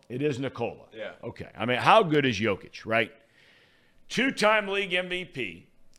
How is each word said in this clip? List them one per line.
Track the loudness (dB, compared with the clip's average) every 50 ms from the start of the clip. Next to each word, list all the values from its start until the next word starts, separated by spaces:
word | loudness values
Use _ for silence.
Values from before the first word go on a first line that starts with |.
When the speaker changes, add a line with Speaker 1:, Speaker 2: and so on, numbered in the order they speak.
| _ -10
Speaker 1:
It | -4 -2
is | 0 0 0 0
Nikola. | -4 -6 -4 -4 -4 -6 -6 -8 -14 -18 -14
Speaker 2:
Yeah. | -12 -12 -12 -12 -12 -12
Speaker 1:
Okay. | -12 -12 -12 -14 -14 -8 -4
I | -2
mean, | 0 0 2
how | 4 6 6 6 6
good | 4 4 2 2
is | 2 2 0
Jokic, | 0 0 -2 -2 -6 -12 -18 -14 -6
right? | -2 0 0 0 -2 -4 -14 _ _ _ _ _ _ _ _ _ _ _ _ _ _ _ -20 -16 -6
Two-time | -2 -2 0 0 0 2 4 4 4 4 2 0
league | -2 -2 -2 0 -2
M | -2 -2 -2
V | -4 -6 -8
P. | -8 -8 -8 -8 -8 -8 -12 -18 _ _ -20 -20 -20 -20